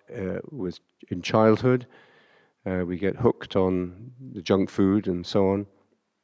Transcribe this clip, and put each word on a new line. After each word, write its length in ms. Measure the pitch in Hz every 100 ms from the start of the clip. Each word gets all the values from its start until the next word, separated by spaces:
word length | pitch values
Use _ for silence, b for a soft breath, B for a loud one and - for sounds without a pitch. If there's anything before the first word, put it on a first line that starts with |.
| _ 120
uh, 240 | 92 92 -
with, 300 | 143 90 - _ _ -
in 120 | 90
childhood. 640 | - 110 110 110 127 127 123 b b b b b b b 98
Uh, 180 | 92 87
we 120 | 87
get 200 | 95 -
hooked 380 | 120 - - 101
on 560 | 92 92 90 92 120 123 131
the 80 | 104
junk 280 | 82 98 92
food 380 | - 98 104 98
and 180 | 87 87
so 240 | 107 95
on. 160 | 98 101 _ _ _ _ _